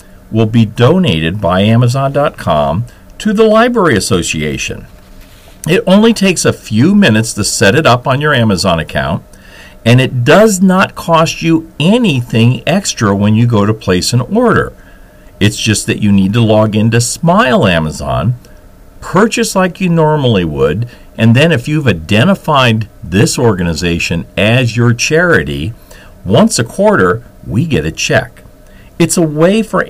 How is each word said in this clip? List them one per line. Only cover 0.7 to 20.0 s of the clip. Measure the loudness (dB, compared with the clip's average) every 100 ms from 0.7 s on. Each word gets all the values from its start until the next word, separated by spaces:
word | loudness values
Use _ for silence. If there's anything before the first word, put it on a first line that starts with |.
| 2 2 2 2 0 -2 -2
by | 0 2
Amazon | 2 2 2 0 -2
dot | -2 -2 -4
com | -2 0 0 -2 -6 -12 -20 -8
to | -4
the | 2
Library | 4 4 2 2 2 0
Association. | 0 -2 -2 -4 -4 -6 -8 -10 -16 -20 -20 -20 -20 -20 -20 -12 -2
It | -2
only | 2 4 4
takes | 2 0 0
a | -2
few | -4 -4 0 2
minutes | 4 4 2 0
to | -4
set | -6 0 2
it | 2 2
up | 0 0
on | -2
your | 0
Amazon | 0 0 0 0 -2
account, | -2 -6 -4 -6 -8 -20 -20 -20 -20 -6
and | 2 2
it | 2 0
does | 2 4 4 4
not | 2 2 -2
cost | -4 -2 0 0 -2
you | 0 0 -2 -4
anything | 0 2 2 -2 -2 0 2 0 -2
extra | -2 -4 -2 -2 0
when | 2
you | 2 2
go | 2 0
to |
place | -2 -2 -2 0
an | -2
order. | -2 0 2 0 -2 -10 -20 -20 -20 -20 -20 -2
It's | -2 0
just | -2 -2 -4
that | -2
you | 0
need | 2 2
to | 0
log | 2 2 2 0
into | 0 0
Smile | -2 -2 0 2 2 2 2
Amazon, | 0 -2 -6 -6 -4 -4 -6 -10 -20 -20 -20 -20 -20
purchase | -4 0 0 0 -4 -2
like | -2 -2
you | -2
normally | 0